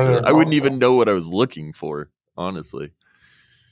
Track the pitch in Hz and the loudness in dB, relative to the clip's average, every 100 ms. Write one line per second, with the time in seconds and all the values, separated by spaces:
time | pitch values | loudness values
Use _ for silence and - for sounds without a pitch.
0 | 131 123 120 156 160 151 135 131 123 127 | 2 2 2 4 4 2 0 2 2 4
1 | 110 95 82 92 - 78 78 - 78 73 | 2 0 -2 -2 -2 -4 -16 -12 -10 -10
2 | 73 _ _ - 90 92 76 - 73 _ | -12 _ _ -10 -10 -8 -12 -14 -14 _
3 | _ _ _ _ _ _ _ | _ _ _ _ _ _ _